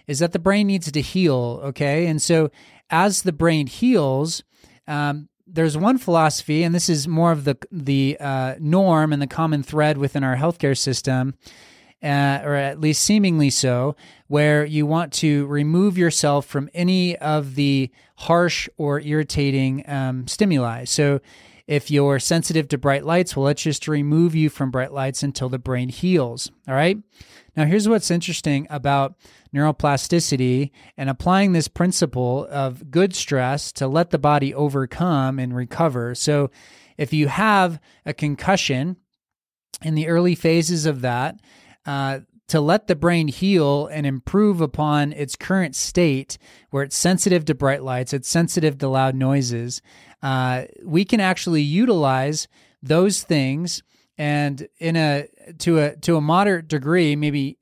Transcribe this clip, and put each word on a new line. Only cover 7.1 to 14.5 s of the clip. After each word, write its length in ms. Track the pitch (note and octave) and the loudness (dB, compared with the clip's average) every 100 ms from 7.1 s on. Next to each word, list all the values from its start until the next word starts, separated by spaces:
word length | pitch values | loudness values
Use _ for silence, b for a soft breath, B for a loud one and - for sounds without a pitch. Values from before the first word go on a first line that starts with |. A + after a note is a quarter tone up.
| D#3+ E3+ | 2 2
of 100 | D3+ | 2
the, 140 | C#3+ C3+ - | 0 -4 -6
the, 440 | F3+ C#3 C#3 C3+ D3 | -8 0 2 2 -2
uh, 340 | C#3+ C3+ C3 C3 | -4 -4 -4 -4
norm 520 | D3+ F3+ F#3+ D#3+ D#3 | 0 4 4 4 2
and 100 | C#3+ | 0
the 60 | C#3 | -2
common 360 | - D#3+ D3 | -2 0 0
thread 340 | - D3+ D3+ C#3 | -2 0 0 2
within 260 | C#3 D3 | -2 -2
our 140 | C3+ B2+ | -2 0
healthcare 400 | D#3+ E3+ C#3+ C3+ | -2 0 -2 0
system, 580 | C3+ B2 C3+ B2+ C3 - B B B B B B | -2 -2 -2 -2 -2 -6 B B B B B B
uh, 380 | D3+ C#3+ C#3 C#3 | -2 2 2 0
or 120 | D3 C#3+ | -2 -2
at 240 | C#3 D3+ | -2 -2
least 240 | D#3 D3+ | 0 0
seemingly 460 | - G#3 G3 D#3+ C#3 | 2 4 4 2 2
so, 480 | - B2+ B2 C#3 - B B B | 2 0 0 -2 -6 B B B
where 360 | D3 D3+ | 2 4